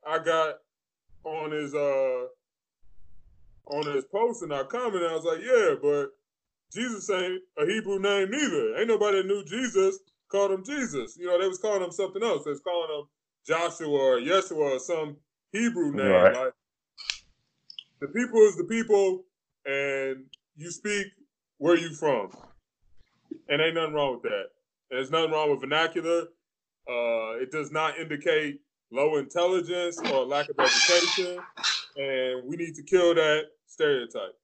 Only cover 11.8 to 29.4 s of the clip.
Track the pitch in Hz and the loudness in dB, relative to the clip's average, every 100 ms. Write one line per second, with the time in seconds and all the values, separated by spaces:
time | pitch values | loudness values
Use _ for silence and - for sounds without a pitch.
11.8 | 180 165 190 190 226 165 147 143 - 175 | -2 -4 -4 -2 -2 -2 -2 -6 -4 -4
12.8 | 160 151 147 _ _ _ - 160 170 - | -2 -6 -10 _ _ _ -4 -2 -2 -4
13.8 | 160 143 135 127 127 190 185 160 143 131 | 0 2 4 4 4 2 2 0 0 0
14.8 | - 165 151 147 _ _ _ 202 233 233 | -2 -4 -4 -10 _ _ _ 0 0 2
15.8 | 151 143 135 92 90 120 131 - _ _ | -2 2 4 8 6 6 -4 -6 _ _
16.8 | _ _ - - _ _ _ _ _ - | _ _ -10 -10 _ _ _ _ _ -20
17.8 | - _ 143 214 247 226 214 165 180 226 | -20 _ -8 -6 -2 6 6 6 -4 -4
18.8 | 220 202 196 185 - _ _ _ 143 139 | 2 4 4 0 -8 _ _ _ -6 -4
19.8 | 139 135 135 131 131 - _ 151 165 160 | -2 -2 -4 -8 -14 -20 _ -18 -14 -10
20.8 | 208 208 196 _ _ _ _ _ 147 170 | -4 -4 -4 _ _ _ _ _ 4 4
21.8 | 170 147 156 123 95 - - _ _ _ | 2 -4 -2 0 -4 -12 -20 _ _ _
22.8 | _ - - _ _ - - 143 160 165 | _ -20 -20 _ _ -18 -4 0 2 0
23.8 | 160 151 139 120 120 104 95 _ _ _ | -2 0 -2 -2 -4 -4 -6 _ _ _
24.8 | _ 127 131 160 160 156 151 139 135 151 | _ -6 -2 0 2 2 2 0 0 0
25.8 | 165 165 160 170 170 _ _ _ _ _ | 0 0 0 0 -2 _ _ _ _ _
26.8 | - 120 120 117 110 117 127 151 143 156 | -8 -2 0 0 -2 -6 -6 -6 -4 -2
27.8 | 156 147 160 147 170 156 151 143 _ _ | -2 -2 -8 -4 2 2 0 -8 _ _
28.8 | _ 120 147 151 135 170 | _ 0 2 0 -2 0